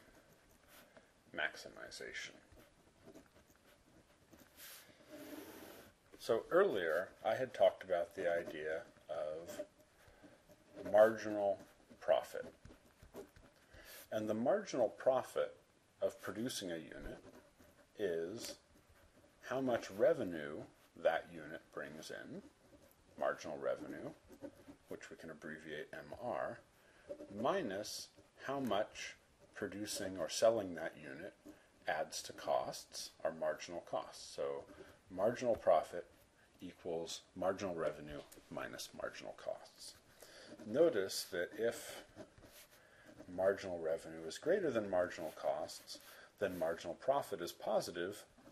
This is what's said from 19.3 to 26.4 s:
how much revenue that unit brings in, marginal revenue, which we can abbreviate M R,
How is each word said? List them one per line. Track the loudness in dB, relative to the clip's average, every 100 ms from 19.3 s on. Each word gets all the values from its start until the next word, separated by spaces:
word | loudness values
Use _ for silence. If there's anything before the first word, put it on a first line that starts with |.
| _ -4
how | 0
much | 2 2 0
revenue | 6 6 6 2 -2 -4 -6 -10 -16 -20 2
that | 4 4 0
unit | -10 -10 -12 -10
brings | -10 -8 -10 -10
in, | -10 -10 -12 -14 -20 -20 -20 -20 -20 -20 -2
marginal | 0 0 -4 -4
revenue, | -2 -2 -4 -8 -8 -12 -18 -16 -14 -14 -20 -20 -14
which | -12 -12
we | -14
can | -14
abbreviate | -10 -10 -10 -8 -8 -8
M | -10 -12 -8
R, | -2 0